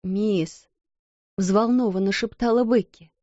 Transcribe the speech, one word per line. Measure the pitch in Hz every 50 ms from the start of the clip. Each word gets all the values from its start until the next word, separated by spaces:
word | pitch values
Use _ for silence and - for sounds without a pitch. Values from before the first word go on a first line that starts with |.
мисс!» | - 185 190 196 208 214 202 180 156 - - - _ _ _ _ _ _ _ _ _ _ _ _ _ _ _
взволнованно | - 190 180 190 208 226 233 247 247 254 214 185 190 196 196
шептала | 196 - - 226 - _ 240 240 226 240 247
Бекки. | 226 240 233 - _ _ _ 160 _ _ _